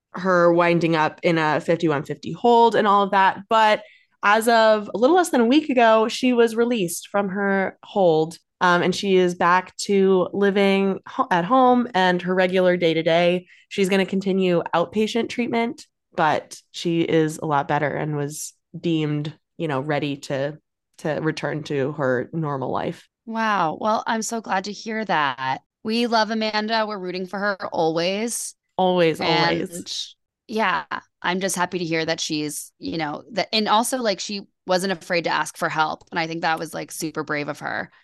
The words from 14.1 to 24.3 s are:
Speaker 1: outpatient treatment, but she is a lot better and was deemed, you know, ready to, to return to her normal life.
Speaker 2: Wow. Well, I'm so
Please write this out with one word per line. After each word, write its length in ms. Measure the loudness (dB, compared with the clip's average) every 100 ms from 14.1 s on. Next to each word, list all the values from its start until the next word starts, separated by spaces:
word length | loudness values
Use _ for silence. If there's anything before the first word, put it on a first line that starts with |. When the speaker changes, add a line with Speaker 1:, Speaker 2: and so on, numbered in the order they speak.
| -2 0 0 2 0 0
Speaker 1:
outpatient 560 | -2 0 -2 -2 -2 -4
treatment, 560 | -4 -2 -2 -2 -6 -18 _ _ -2
but 420 | 0 0 -4 -20 _
she 300 | -8 -2 0
is 380 | 2 2 2 -2
a 60 | -2
lot 220 | -2 0
better 220 | -2 -2
and 260 | -4 -4 -4
was 380 | -6 -8 -16 _ _ -8
deemed, 540 | -2 -2 -2 -4 -6 -12 _ -8
you 100 | -4
know, 120 | -4
ready 340 | -2 -4 -4 -8
to, 420 | -8 -6 -6 -8 _ _ _ _
to 100 | -6 -2
return 420 | -4 -4 -4 -6
to 280 | -4 -4 -4
her 360 | -2 0 0 -2
normal 380 | -6 -4 -6 -6
life. 380 | -6 -6 -10 _ _ -10
Speaker 2:
Wow. 520 | -4 -2 0 -2 -2
Well, 220 | -2 -2 -2
I'm 160 | -4
so 200 | -4